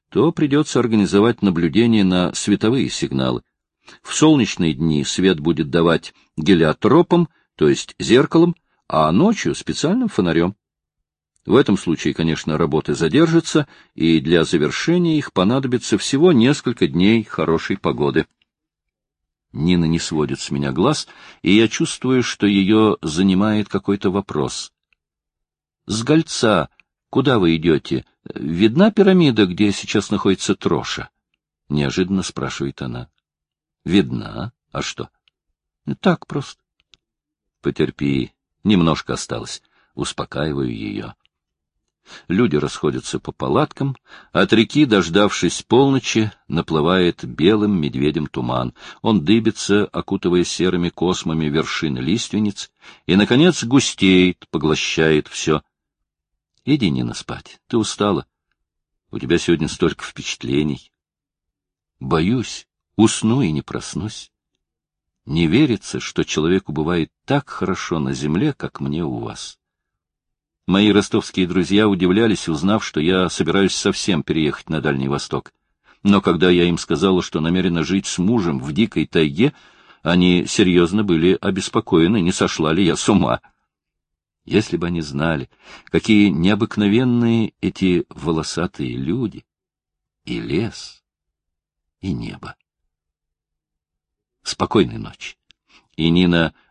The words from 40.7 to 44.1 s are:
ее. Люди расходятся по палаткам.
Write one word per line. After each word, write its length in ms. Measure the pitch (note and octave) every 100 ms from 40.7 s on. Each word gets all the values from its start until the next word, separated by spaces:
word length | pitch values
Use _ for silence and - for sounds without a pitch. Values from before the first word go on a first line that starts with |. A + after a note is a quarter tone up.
ее. 400 | A1 G#1+ - A#1 - _ _ _ _ _ _ _ _ _ - -
Люди 280 | F#2 A#2+ D2
расходятся 600 | C#2+ - D#2 C2 - -
по 140 | -
палаткам. 640 | - C2 G2 D3+ - C#3 B2+ _